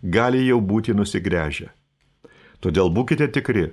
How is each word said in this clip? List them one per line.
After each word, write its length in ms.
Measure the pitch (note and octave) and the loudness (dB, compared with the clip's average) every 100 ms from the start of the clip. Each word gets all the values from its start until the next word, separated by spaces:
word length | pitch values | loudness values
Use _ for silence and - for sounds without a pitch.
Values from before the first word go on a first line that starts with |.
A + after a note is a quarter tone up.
gali 400 | F#2 F#2 A#2+ C3 B2+ | 0 0 2 2 2
jau 100 | A#2+ | 2
būti 340 | G2 G#2+ G#2+ G#2 | 2 0 0 0
nusigręžę. 720 | G2+ G2 F2+ F2 D2+ - - _ _ _ _ _ - _ - _ | 0 -2 -2 -2 -2 -6 -12 _ _ _ _ _ -20 _ -20 _
Todėl 260 | F#2 E2 F#2 | -2 2 2
būkite 380 | F2 A#2 D3 D3 | 2 -2 0 0
tikri 380 | C#3+ B2+ A2+ D#2 | -2 -2 -2 -2